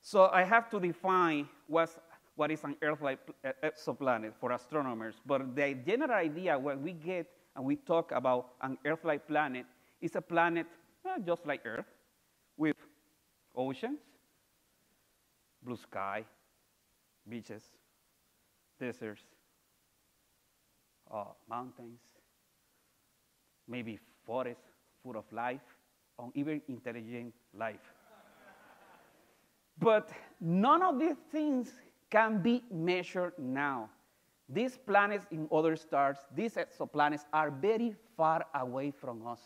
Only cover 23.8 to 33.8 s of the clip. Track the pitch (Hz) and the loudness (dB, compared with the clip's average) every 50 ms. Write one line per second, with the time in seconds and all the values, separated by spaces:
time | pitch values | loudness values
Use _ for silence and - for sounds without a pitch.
23.8 | 117 113 110 98 _ _ _ _ _ - 113 131 127 123 120 - _ _ _ _ | -8 -8 -12 -14 _ _ _ _ _ -8 -6 -6 -6 -6 -8 -12 _ _ _ _
24.8 | _ _ _ _ _ 127 120 110 101 _ 110 110 120 123 127 139 - - - _ | _ _ _ _ _ -12 -12 -12 -12 _ -10 -6 -6 -6 -6 -8 -12 -20 -20 _
25.8 | _ _ _ _ _ _ _ - 123 120 - 143 143 151 156 151 - - 131 113 | _ _ _ _ _ _ _ -16 -16 -10 -6 -4 -4 -4 -4 -6 -6 -10 -14 -10
26.8 | - 123 113 120 113 110 120 120 120 120 113 _ _ _ - 98 110 110 107 95 | -10 -10 -10 -10 -12 -10 -10 -10 -10 -12 -16 _ _ _ -12 -8 -6 -6 -6 -8
27.8 | - - - _ _ - - - - - - - - - - - - - - - | -18 -20 -20 _ _ -20 -20 -20 -20 -20 -20 -20 -20 -20 -20 -20 -20 -20 -20 -20
28.8 | - - - - - - _ _ _ _ _ _ _ _ _ _ _ _ _ - | -20 -20 -20 -20 -20 -20 _ _ _ _ _ _ _ _ _ _ _ _ _ 2
29.8 | 160 226 220 214 214 - - - - - - _ - 165 170 185 202 262 302 339 | 4 6 6 6 4 0 -14 -18 -18 -20 -14 _ -2 0 2 4 6 6 6 6
30.8 | 370 381 302 247 311 339 302 - - - - 311 302 302 277 254 240 - - - | 6 4 4 4 2 0 0 -2 -8 -8 -4 -2 0 2 0 0 -2 -4 -10 -20
31.8 | - - _ _ _ _ - 214 220 220 220 208 165 233 240 247 240 - 196 165 | -20 -20 _ _ _ _ 4 4 4 4 2 2 4 4 2 2 0 -4 -6 -2
32.8 | 160 175 180 180 175 - - 185 180 175 175 - 139 127 131 139 143 143 135 123 | 0 0 0 0 -2 -4 -2 -2 -2 -2 -4 -8 -6 -4 -2 0 0 0 -2 -4